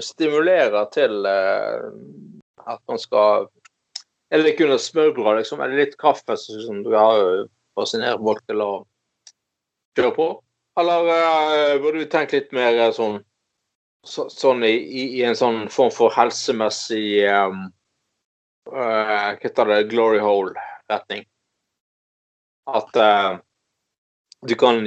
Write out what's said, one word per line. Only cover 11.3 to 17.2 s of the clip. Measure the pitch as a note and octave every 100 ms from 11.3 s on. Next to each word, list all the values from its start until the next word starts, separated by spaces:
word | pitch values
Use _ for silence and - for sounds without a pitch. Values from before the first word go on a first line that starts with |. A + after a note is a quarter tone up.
| D#3+ D#3 D3+ D3 C#3+
burde | D3 D#3
vi | D3+
tenkt | D#3+ D3
litt | C#3+ -
mer, | C3 B2 A#2
eh, | A#2 A2
sånn, | A2 G#2 - _ _ _ _ _ _ _ -
så, | - C#3+
sånn | - C3+ B2 A2+
i, |
i, | A2+ D#2 C3 C3 B2+
i |
en | A#2+ A2+
sånn | B2 A2+ G#2+
form | - B2
for | - A2+
helsemessig, | - A#2+ - - A#2 A2 - - A2+ G#2+ G#2